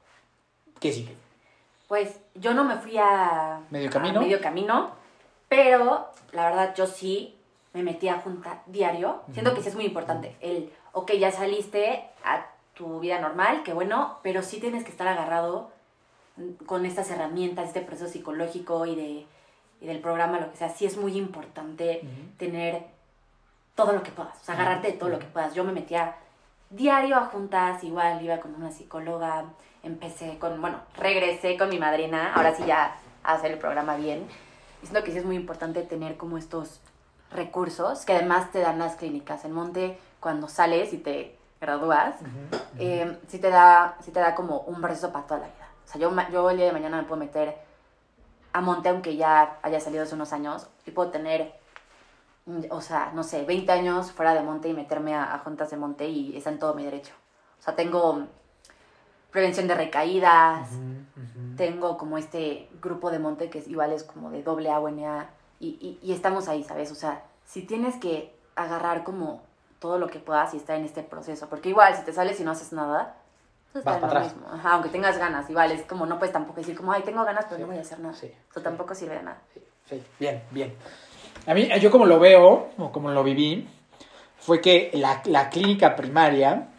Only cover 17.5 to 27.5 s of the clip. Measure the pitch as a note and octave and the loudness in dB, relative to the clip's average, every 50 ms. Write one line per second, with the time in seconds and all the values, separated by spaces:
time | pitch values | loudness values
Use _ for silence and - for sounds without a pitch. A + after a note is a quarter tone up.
17.5 | F3 F3+ E3 E3 - F#3 F3 - D3 D#3 F3 E3 - D3+ - D#3 D3+ D#3+ E3+ E3+ | -4 -6 -6 -6 -6 -8 -8 -10 -12 -12 -12 -12 -12 -12 -10 -8 -6 -6 -6 -6
18.5 | F3 F3 F3 - E3+ E3 E3+ E3+ D#3+ D#3+ D3+ D3 D3 D3+ D3+ - _ _ _ _ | -8 -10 -6 -4 -4 -2 -2 -4 -4 -6 -8 -8 -10 -12 -14 -18 _ _ _ _
19.5 | _ _ _ _ _ _ - E3 D#3 D3 E3+ E3+ E3 E3+ E3+ E3+ F3 E3+ D#3+ D#3 | _ _ _ _ _ _ -12 -10 -10 -6 -6 -4 -2 0 0 0 0 -2 -6 -8
20.5 | - - E3+ D#3+ - - G3+ F#3+ - G#3 G3+ G3 F#3 G3+ G3 F#3 - D#3 D3 - | -8 -8 -8 -8 -4 -4 -4 -4 -4 -4 -6 -4 -4 -4 -6 -8 -10 -14 -18 -16
21.5 | - D#3 D#3 D#3 D#3+ E3 E3+ E3+ E3 E3 D3+ C3 B2+ C3+ D#3+ G3 - - F3+ F3 | -16 -16 -14 -14 -10 -6 -4 -4 -4 -4 -8 -14 -14 -16 -18 -18 -14 -10 -8 -8
22.5 | E3+ E3+ E3+ E3+ E3+ E3 - - - _ _ _ _ _ _ _ _ _ _ _ | -6 -6 -4 -4 -6 -6 -10 -14 -20 _ _ _ _ _ _ _ _ _ _ _
23.5 | _ _ _ _ _ - G#3+ G3+ G3+ F#3 F3 - - F3 D#3+ - - - - F3+ | _ _ _ _ _ 0 2 2 2 0 -2 -8 -12 -14 -14 -14 -16 -14 -12 -6
24.5 | E3+ F3+ F3+ F#3 F#3 - A3 G3+ - - F3 F3+ D#3+ - - - - E3 D#3 D3+ | -4 0 0 0 0 0 -2 -4 -4 -4 -4 -4 -4 -6 -8 -8 -6 -4 -4 -4
25.5 | D#3 F3+ F#3 G3 F#3 D#3+ D#3 - E3 E3+ E3 E3+ E3+ - - _ _ _ _ _ | -4 -4 -4 -4 -4 -6 -6 -4 -2 -2 -2 -4 -6 -10 -18 _ _ _ _ _
26.5 | _ _ _ - G3 A3 C4+ C#4+ C#4 C4+ D4+ C#4+ C4+ B3 A#3 - G#3 G3+ G3 G3 | _ _ _ -16 -6 0 2 4 4 4 4 2 2 2 2 0 -4 -8 -6 -2